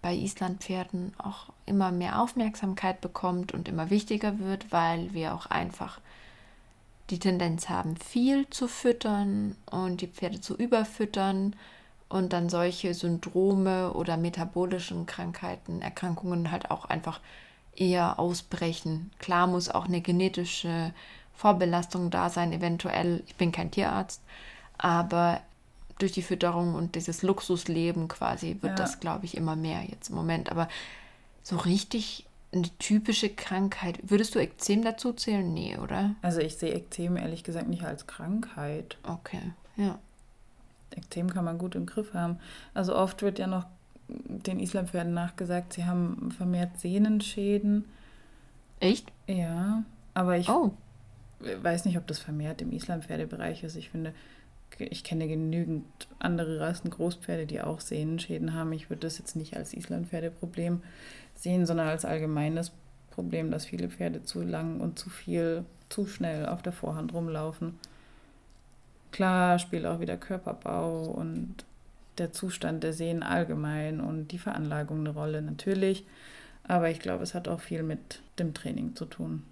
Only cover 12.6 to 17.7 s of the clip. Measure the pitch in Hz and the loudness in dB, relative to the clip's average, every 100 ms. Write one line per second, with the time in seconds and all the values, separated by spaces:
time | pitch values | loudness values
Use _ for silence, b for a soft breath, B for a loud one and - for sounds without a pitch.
12.6 | 175 175 190 175 175 170 - 180 190 196 | 2 2 -2 0 0 0 2 4 6 6
13.6 | 190 185 185 - 175 165 170 170 170 175 | 4 4 0 0 0 2 0 0 -2 0
14.6 | 180 185 175 175 170 - 175 170 180 180 | 0 0 -2 -6 -6 -6 -6 -6 -6 -8
15.6 | - 170 - - 180 170 185 175 165 175 | -6 -6 -6 -4 -4 -2 0 0 0 -2
16.6 | - - - 160 160 165 B B B B | -2 -4 0 -2 -2 -8 B B B B
17.6 | B | B